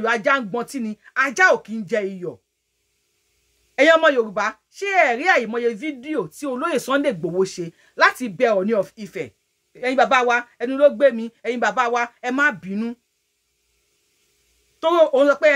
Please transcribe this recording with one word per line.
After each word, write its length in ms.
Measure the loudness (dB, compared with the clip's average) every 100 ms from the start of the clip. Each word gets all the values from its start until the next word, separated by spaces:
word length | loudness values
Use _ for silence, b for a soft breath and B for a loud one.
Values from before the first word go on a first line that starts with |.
yọ 80 | 2
ajá 240 | 0 0
ń 100 | 0 -2
gbọ́n 180 | -8 -8
tí 120 | -8
ni, 180 | -8 -10 b
ajá 320 | -4 -4 2 4
ò 160 | 4
kí 100 | -2
ń 100 | -12
jẹ 160 | -4 -4
iyọ̀. 340 | -4 -8 -12 -14 _ _ _ _ _ _ _ _ _ _ _ _ _ 2
Ẹ̀yin 160 | 6
ọmọ 140 | 6 4
Yorùbá, 360 | 2 -2 -4 -6 -8 _
ṣé 160 | -10 -2
ẹ 300 | 2 2 2
rí 80 | 0
àìmọye 420 | 0 -2 -2 -2 -4
fídíò 440 | -8 -10 -6 -6 -6
tí 180 | -8 -8
olóyè 320 | -6 -4 -4
Sunday 320 | -2 -2 0
Igboho 300 | -2 -4 -2
ṣe 200 | -2 -4 -12 b b
láti 320 | 0 0 0 -10
bẹ 180 | -2 0
Ọọ̀ni 240 | 0 0
of 140 | -2 -4
Ifẹ̀? 340 | -10 -14 -12 -12 _ _ _ _ -8
"Ẹ̀yin 200 | -4 0
bàbá 220 | 2 2
wa, 140 | 2 0 -4
ẹnu 200 | b -6 2
ló 100 | 2
gbé 180 | 4 2
mi, 120 | 2 -8 -8
ẹ̀yin 200 | -8 -2
bàbá 240 | -2 0 -2
wa, 140 | -2 -4
ẹ 160 | _ -6
má 160 | 0 0
bínú." 380 | -2 -8 -6 -6 -10 _ _ _ _ _ _ _ _ _ _ _ _ _ _ _ _ _ _
Tó 60 | 2 4 4
òun 200 | 6 4
sọ 60 | 4
pé 140 | 4